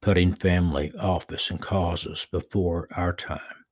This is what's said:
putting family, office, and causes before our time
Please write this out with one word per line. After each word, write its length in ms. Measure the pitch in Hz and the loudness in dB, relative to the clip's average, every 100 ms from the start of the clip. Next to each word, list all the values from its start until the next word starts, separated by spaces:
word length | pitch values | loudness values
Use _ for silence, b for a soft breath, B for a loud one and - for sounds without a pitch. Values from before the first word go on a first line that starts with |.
putting 320 | - 92 90 | 4 6 4
family, 580 | 90 92 90 87 71 76 - | 4 2 4 4 2 -2 -2
office, 500 | 95 87 - 80 - | 0 0 -2 -8 -6
and 120 | 90 | -6
causes 680 | - 101 87 85 - - - | -2 0 0 -2 -6 -10 -6
before 580 | 87 - 104 90 85 - | -6 -4 -2 0 -2 -6
our 220 | - 87 | -4 -4
time 260 | 85 - 76 - - _ | -4 -6 -10 -10 -20 _